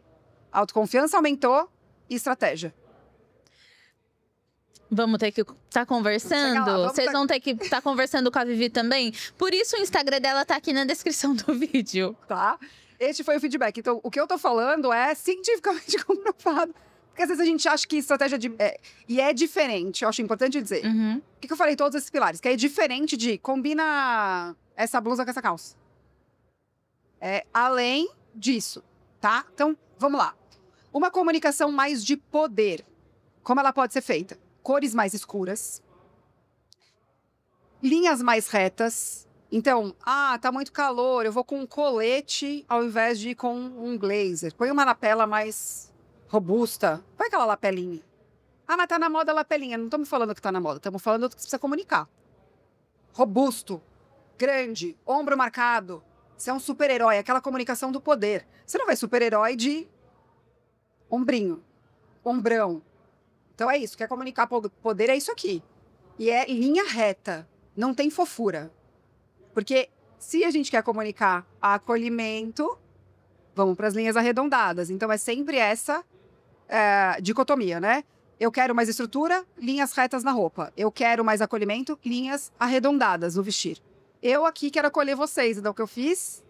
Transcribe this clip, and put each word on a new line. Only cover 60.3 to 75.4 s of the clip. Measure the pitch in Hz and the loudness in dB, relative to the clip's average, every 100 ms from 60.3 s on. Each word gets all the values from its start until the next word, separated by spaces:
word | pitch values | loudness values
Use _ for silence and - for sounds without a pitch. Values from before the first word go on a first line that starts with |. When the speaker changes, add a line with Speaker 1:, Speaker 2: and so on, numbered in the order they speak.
| _ _ _ _ _ _ _ _ | _ _ _ _ _ _ _ _
Speaker 1:
ombrinho, | 247 254 247 190 165 - _ _ _ _ _ 247 | -2 2 2 0 -4 -10 _ _ _ _ _ -4
ombrão. | 247 220 226 190 160 - _ _ _ _ _ _ | 0 2 2 2 -2 -10 _ _ _ _ _ _
Então | - 233 | -4 0
é | 285 | 0
isso, | 220 - | -2 -8
quer | 220 | -8
comunicar | 254 262 240 233 | -6 -4 -2 0
po-, | 240 208 | 0 -4
poder | - 226 202 240 | -4 -2 2 2
é | 277 | 2
isso | 427 | 0
aqui. | 466 370 349 - _ _ _ _ - | -6 -4 -4 -8 _ _ _ _ -2
E | 226 | 0
é | 240 262 | 2 0
linha | 240 262 349 403 | 0 2 2 0
reta, | 233 208 190 202 160 165 _ _ 202 | 0 0 0 -6 -10 -12 _ _ -4
não | 254 | -2
tem | 254 294 | 0 0
fofura. | 370 349 - 208 156 156 - _ _ _ _ _ _ _ | 0 -2 -2 -2 -4 -8 -16 _ _ _ _ _ _ _
Porque | 220 202 262 - _ _ _ | -6 2 2 0 _ _ _
se | - 330 | -2 2
a | 339 | 2
gente | 294 277 | 2 0
quer | 233 | 0
comunicar | 233 220 214 202 202 180 - _ | 0 -2 -6 0 2 2 -4 _
acolhimento, | 202 202 - 233 240 233 220 220 226 226 320 494 _ _ _ _ _ _ _ | 2 2 2 -2 0 -2 -4 -4 -6 -4 -4 -6 _ _ _ _ _ _ _
vamos | 196 190 180 | 0 2 2
pras | 208 | -2
linhas | 208 226 226 | 0 0 2
arredondadas. | 240 240 285 262 196 175 175 | 2 2 2 2 2 0 -4
Então | 190 220 | -4 -2
é | 214 | -2
sempre | - 247 | -2 -4